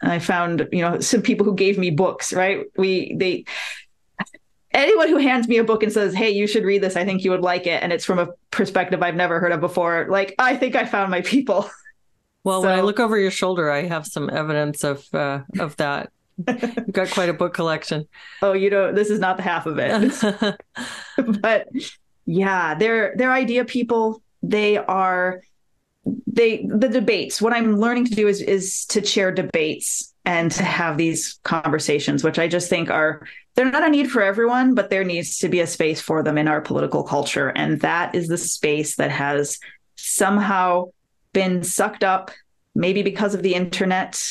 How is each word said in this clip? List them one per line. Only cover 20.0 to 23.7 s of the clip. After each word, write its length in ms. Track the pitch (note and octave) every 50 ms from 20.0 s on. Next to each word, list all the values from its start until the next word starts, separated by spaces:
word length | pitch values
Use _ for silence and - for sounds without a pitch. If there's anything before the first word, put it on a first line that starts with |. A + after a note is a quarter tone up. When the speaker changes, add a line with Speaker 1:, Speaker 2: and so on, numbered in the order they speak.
| G#3 C4 - -
Speaker 2:
<laughs> 400 | - G#3 G3 - A3 G3+ G3 - - _ _ - B3 - - - - - -
Speaker 1:
<laughs> 240 | - B3+ A#3 G#3 G#3
But 280 | - A3 A3 - - - - C4+ - - - _ _ _ _ _ _
yeah, 480 | - D#3+ F3+ G3 G3 F#3+ F#3 E3+ D#3 D3+
they're, 400 | D#3+ G#3 A3+ A3+ A3+ G#3 F#3 -
they're 160 | G#3 B3 B3+
idea 320 | B3+ C4 C4 A#3+ A#3 A#3+ B3
people. 560 | A#3+